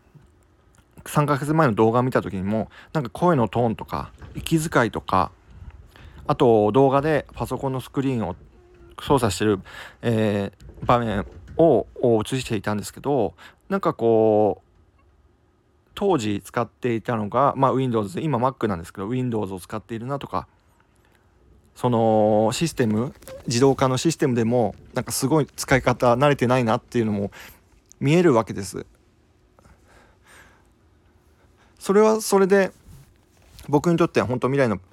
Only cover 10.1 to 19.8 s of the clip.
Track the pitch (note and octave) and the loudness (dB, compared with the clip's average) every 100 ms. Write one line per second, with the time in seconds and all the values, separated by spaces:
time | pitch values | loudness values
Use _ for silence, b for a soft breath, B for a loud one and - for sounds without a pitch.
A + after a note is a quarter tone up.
10.1 | A2 A2 G2+ G2 - - - - B2 A2+ | 0 0 -2 -4 -10 -20 -8 0 0 0
11.1 | G2+ - - - - E3 A#2 - - B2 | -4 -6 -12 -8 0 4 2 0 -2 0
12.1 | A2+ G#2 C3 - A2 G#2+ G#2+ F2+ - C3+ | 0 0 -6 -4 -6 -4 -6 -8 -10 -4
13.1 | C#3+ G2 - B B - G3 E3+ - A#2 | -2 -2 -6 B B -8 -4 -4 0 2
14.1 | A2+ A2 G#2+ G#2 - _ _ _ _ _ | 4 4 4 2 -2 _ _ _ _ _
15.1 | _ _ _ _ _ _ _ _ - G3+ | _ _ _ _ _ _ _ _ -4 0
16.1 | E3 G#2+ G2+ - - A2 _ B2 A2+ A2+ | 0 0 -6 -6 -6 -6 _ -4 -4 -4
17.1 | A#2 G#2 A2+ C#3 - C3+ A#2+ C3 A2+ G2+ | -4 -2 0 0 2 0 2 0 -2 -2
18.1 | - D#3+ B2 B2+ C3 A2+ F2 E2+ - G2 | -4 -4 0 -2 -2 -4 -4 -8 -10 -6
19.1 | B2+ B2+ A2 G2 F#2+ - A2 | -4 -4 -4 -6 -10 -12 -12